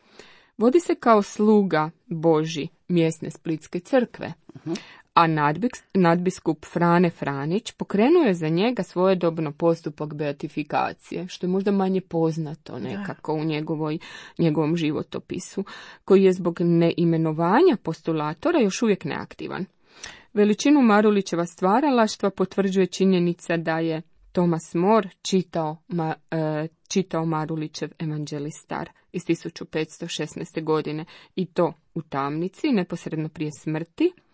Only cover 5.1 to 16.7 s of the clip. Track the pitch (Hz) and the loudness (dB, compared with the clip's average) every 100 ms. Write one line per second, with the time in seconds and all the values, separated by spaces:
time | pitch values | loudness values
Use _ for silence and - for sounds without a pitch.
5.1 | - 165 156 147 156 240 - - 196 170 | 2 2 4 0 0 -4 -6 -4 2 4
6.1 | 175 180 - - 156 - 175 170 170 180 | 4 0 -4 -4 -4 -4 0 4 4 4
7.1 | - 139 139 143 196 - - 190 196 240 | 0 -6 -6 -4 -4 -6 -12 -4 0 4
8.1 | 349 262 175 156 165 226 240 185 180 190 | 4 4 2 0 0 0 -2 -6 0 2
9.1 | 185 175 165 156 151 170 165 160 147 151 | 2 0 -2 -4 0 0 0 -4 -8 -10
10.1 | 151 151 143 156 - 151 135 - - - | -6 -6 -6 -8 -8 -4 -2 -2 -6 -12
11.1 | - 180 - 180 190 196 196 190 190 - | -10 -10 -8 -4 -2 0 0 0 -2 -2
12.1 | 165 160 160 156 160 - - - 202 196 | 0 0 -2 -6 -10 -14 -10 -8 -8 -10
13.1 | - - 156 160 151 156 156 156 156 - | -10 -6 -4 -2 -4 -4 -4 -4 -6 -8
14.1 | - - - 170 151 151 170 156 151 - | -20 -12 -2 0 2 0 0 0 -2 -6
15.1 | - - - - - 196 - - - - | -10 -8 -10 -10 -8 -10 -10 -20 -8 4
16.1 | 196 190 185 175 170 175 | 6 6 4 0 0 2